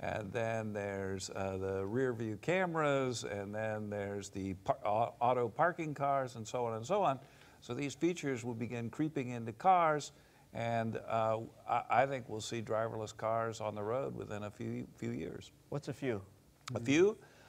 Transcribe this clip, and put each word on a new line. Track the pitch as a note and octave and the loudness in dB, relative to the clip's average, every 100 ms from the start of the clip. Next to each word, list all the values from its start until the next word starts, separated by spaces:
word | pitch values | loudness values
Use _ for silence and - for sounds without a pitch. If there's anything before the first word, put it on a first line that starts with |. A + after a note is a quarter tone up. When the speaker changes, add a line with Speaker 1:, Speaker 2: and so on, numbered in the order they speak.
Speaker 1:
and | F#2+ G2 - | -4 -4 -4
then | A#2 A2+ A2+ G#2+ | -2 0 0 -2
there's, | G#2 G2+ G2 F#2+ F#2+ F#2+ | -4 -4 -2 -4 -4 -6
uh, | G2+ F#2+ F#2+ | -4 -2 -2
the | F#2+ F#2+ G2 | -2 -2 0
rear | B2 C3 | 0 0
view | A#2 A2 G#2 | 0 -4 -4
cameras, | - F#3 F3+ D#3+ D3 C#3 C3 A#2 | 0 2 2 2 4 4 2 -2
and | B2 G2+ G2+ | -4 -4 -4
then | G#2+ A2 G#2+ G#2 | -2 -2 -2 -2
there's | G#2 G2+ G2+ G2 | -2 -2 -4 -6
the | G2 G2 F#2+ | -4 -4 -4
par-, | - - | -2 0
au-, | G2+ G#2+ A#2 - | 2 2 2 2
auto | A#2+ B2 A#2 | 4 4 2
parking | - E3+ E3+ D#3 | 2 2 2 -6
cars, | C#3+ C#3 C#3 B2+ A#2+ | 0 2 2 0 -6
and | A2 | -4
so | B2+ A#2 | -2 0
on | |
and | A2 A#2+ | -2 0
so | G#3 | 4
on. | E3+ C3+ - - - - | 4 2 -6 -20 -20 -20
So | - | -8
these | B2 C#3+ - | -4 -4 0
features | E3+ F3 C#3+ A#2+ | 0 2 -2 -2
will | A#2+ | -2
begin | A2+ A2+ A#2+ A#2 | -4 -4 -4 -4
creeping | - D#3 D3 B2 | -2 -2 0 -4
into | A#2+ A2+ | -4 -6
cars, | G#2+ F#3 F3+ D#3+ D3 - - - - - | 0 6 6 6 4 -2 -14 -20 -20 -12
and, | A#2 A#2 A#2 A2+ A2+ - | -4 0 2 0 -4 -2
uh, | A2+ A2 A2 A#2 - B2 | 2 2 0 -4 -12 0
I, | B2 - | 0 4
I | A2+ C#3 | 4 4
think | C3 A2+ | 0 -4
we'll | G#2+ | -8
see | - A#2 | -4 -6
driverless | G#2+ A2 A2+ A2 G#2+ | -2 0 0 -4 -6
cars | - A2 A2+ A2+ A2 | -4 0 0 0 -2
on | G#2+ | -4
the | G#2 | -2
road | G#2 B2+ C3+ | -2 -2 -2
within | A#2 G2+ G#2 | -6 -8 -6
a | G#2 | -8
few, | - A2+ A#2+ C3 - | -8 -6 -6 -8 -8
few | A#2 | -6
years. | C3 - - - - - | -4 -6 -10 -16 -20 -8
Speaker 2:
What's | C#3+ - | -6 -6
a | |
few? | - C3 G#2 - - - _ - A#2 | -4 -2 -2 -6 -20 -20 _ -6 -4
Speaker 1:
A | |
few? | A#2 D3+ G3+ A3+ - - | 4 6 6 4 -14 -20